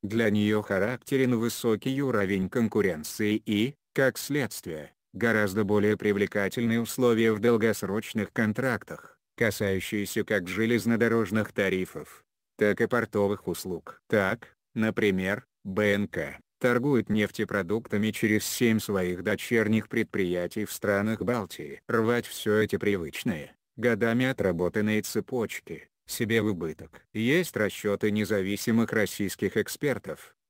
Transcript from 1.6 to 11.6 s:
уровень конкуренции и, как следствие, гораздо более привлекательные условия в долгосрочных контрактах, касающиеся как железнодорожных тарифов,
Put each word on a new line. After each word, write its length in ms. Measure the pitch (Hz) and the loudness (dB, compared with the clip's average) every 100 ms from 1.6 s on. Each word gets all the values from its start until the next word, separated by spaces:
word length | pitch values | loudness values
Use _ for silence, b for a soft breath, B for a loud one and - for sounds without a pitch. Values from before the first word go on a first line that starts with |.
| 120 107 135 135 | 0 0 0 -2
уровень 460 | 139 110 95 98 92 | 0 2 2 0 0
конкуренции 920 | 123 110 107 95 80 - - 104 107 - | 0 2 2 2 0 -8 -2 0 0 0
и, 300 | 104 123 - _ | 0 0 -4 _
как 240 | - 131 - | 0 0 0
следствие, 720 | - 147 127 - - 78 73 _ _ | -4 -4 -4 -8 -10 -10 -12 _ _
гораздо 500 | 95 113 110 101 98 | -2 2 2 2 0
более 340 | 98 104 104 107 | 2 4 2 2
привлекательные 840 | 104 101 98 104 98 127 117 113 | 2 2 0 0 -2 -2 0 0
условия 520 | 113 - 123 113 113 | -2 0 2 4 4
в 60 | 107 | 4
долгосрочных 920 | 117 113 110 101 98 104 - 110 98 | 2 4 2 0 -2 -4 -4 -4 -4
контрактах, 840 | - 107 107 135 110 - 147 - _ _ - | 0 0 0 -2 -4 -6 -16 -16 _ _ -2
касающиеся 840 | 113 - 101 95 - 107 98 113 | 0 0 0 -2 -2 -4 -4 -4
как 240 | - 104 87 | 0 -2 -2
железнодорожных 1040 | 92 113 117 107 113 117 113 98 107 101 | -2 2 2 2 2 2 2 2 0 0
тарифов, 720 | - | 0